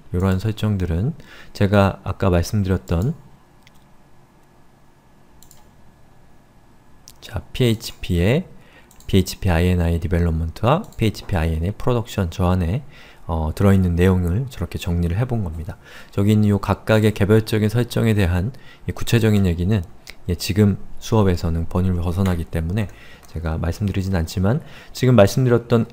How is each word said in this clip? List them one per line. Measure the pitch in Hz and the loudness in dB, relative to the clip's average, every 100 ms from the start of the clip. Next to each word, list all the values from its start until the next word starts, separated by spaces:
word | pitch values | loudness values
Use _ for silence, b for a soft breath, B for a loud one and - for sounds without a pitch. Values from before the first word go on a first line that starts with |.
| - | -8
요러한 | 90 95 92 | -2 0 0
설정들은 | 107 101 107 101 87 82 117 - B B B | -2 -4 -2 -2 -2 -2 -4 -6 B B B
제가 | - 101 104 98 - | -2 2 4 2 0
아까 | - - 95 | -8 -2 2
말씀드렸던, | 87 85 107 95 92 - 85 113 170 - - _ _ - - _ - _ - - _ _ _ - _ _ _ _ _ - - - - - - - - - - - - _ _ - - - - - - | 2 0 -2 0 -2 -2 -2 -2 -4 -12 -20 _ _ -20 -20 _ -20 _ -20 -20 _ _ _ -20 _ _ _ _ _ -20 -20 -20 -20 -20 -20 -20 -20 -20 -20 -20 -20 _ _ -20 -20 -20 -20 -20 -20
자, | - 104 - | -14 -14 -8
피에이치피의 | - 120 110 - - - 87 90 143 - - B B B B - | -2 0 0 -6 -10 -4 0 2 0 -2 -14 B B B B 0
피에이치피 | 190 87 - - | 0 0 -2 0
아이엔아이 | 82 90 90 85 85 | 2 2 2 0 -2
디벨롭먼트와 | 82 85 85 80 82 - 110 160 226 - | 0 0 0 0 -4 -2 0 0 -4 -4
피에이치피 | 110 - - 90 | -2 -2 -4 -2
아이엔아이 | 82 80 87 101 | -2 -2 -4 -4
프로덕션 | - 120 107 - 90 | -2 -2 -2 -4 -4
저 | - 90 | -2 0
안에, | 92 80 113 - B B B - | 0 0 -4 -6 B B B -8
어, | 82 78 | -4 -4
들어있는 | - 101 98 92 85 | 2 4 4 4 4
내용을 | 90 92 87 95 131 | 4 4 0 -2 -4
저렇게 | - 85 90 | -6 -8 -6
정리를 | - 87 85 92 | -4 -2 0 -2
해본 | 123 117 | -2 -2
겁니다. | 90 78 82 110 B B B | -4 -8 -12 -14 B B B
저기 | - 101 | -2 2
있는 | 107 104 | 4 4
요 | 101 | 2
각각의 | - 95 - 110 107 | 0 -2 2 2 4
개별적인 | 101 98 110 110 107 107 | 2 2 2 2 0 0
설정에 | 120 120 123 117 | 0 -2 0 0
대한 | 104 90 90 98 - B B - | 2 2 0 -2 -6 B B -10
이 | |
구체적인 | - - 117 110 104 95 | -6 0 2 4 4 2
얘기는, | 85 90 107 82 - B B - | 0 0 0 -2 -12 B B -6
예, | 87 | -6
지금 | - 95 104 92 - - | -2 2 2 2 -4 -8
수업에서는 | - 113 98 87 85 82 82 | -2 2 2 2 0 -2 -2
번외를 | 92 92 87 | 0 0 0
벗어나기 | 87 85 98 85 | -2 0 0 -2
때문에 | 82 82 80 104 98 B B B B | -4 -4 -4 -4 -4 B B B B
제가 | - 82 80 | -8 -6 -4
말씀드리진 | 85 85 104 95 92 95 | -4 -2 -2 -2 -2 -2
않지만 | 82 - 92 147 - B B | -2 -2 0 0 -4 B B
지금 | - 127 120 | -2 4 6
말씀드렸던 | 98 - 127 117 - 117 110 | 6 6 2 2 2 0 0